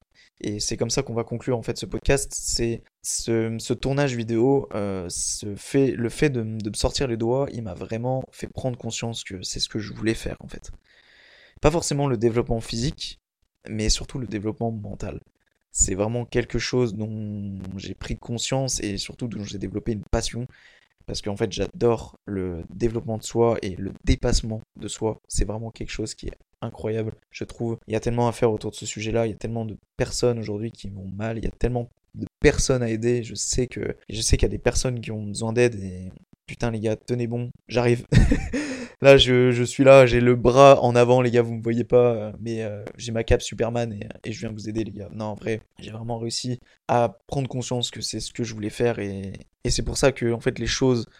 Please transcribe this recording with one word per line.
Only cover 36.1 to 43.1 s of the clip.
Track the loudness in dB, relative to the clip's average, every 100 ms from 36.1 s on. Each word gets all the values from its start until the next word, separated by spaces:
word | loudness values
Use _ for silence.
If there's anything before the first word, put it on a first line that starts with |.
| -16 -20 _ -18
putain, | -4 -4
les | -2
gars, | -2 -2
tenez | -2 -4 -2
bon, | -4 -8 -12 -4
j'arrive. | 2 4 2 4
<laughs> | 6 6 4 0 -6 -6 -8 -12 6
Là, | 10 10
je, | 8 6 4
je | 2
suis | 0 6
là, | 10 12 10
j'ai | 6
le | 4 6
bras | 6 10 10 10
en | 8 6
avant, | 6 6
les | 6
gars, | 4
vous | 2
me | -2
voyez | -2 -2
pas, | 4 6 6 2
euh, | -4 -8
mais, | -6 -6
euh, | -6 -8 -12 -12
j'ai | -6